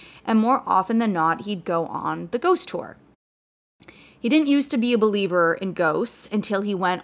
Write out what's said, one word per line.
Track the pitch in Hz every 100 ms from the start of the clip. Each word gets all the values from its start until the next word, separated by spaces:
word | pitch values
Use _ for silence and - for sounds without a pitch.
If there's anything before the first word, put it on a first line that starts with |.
| - -
and | - 220
more | 226 262 -
often | 185 185 226
than | 226
not, | 175 160 160
he'd | 196 190 170
go | 170
on | 165 - 156 160 170
the | 240
ghost | 349 349 -
tour. | 180 - - _ _ _ _ _ _ _ _ - - - _
He | 233
didn't | 311 285
used | 285 277
to | 240
be | 240
a | 233
believer | 214 202 190 180 165 165
in | 190
ghosts | 170 160 156 233 - -
until | 214 208 196
he | 208 190
went | 180 180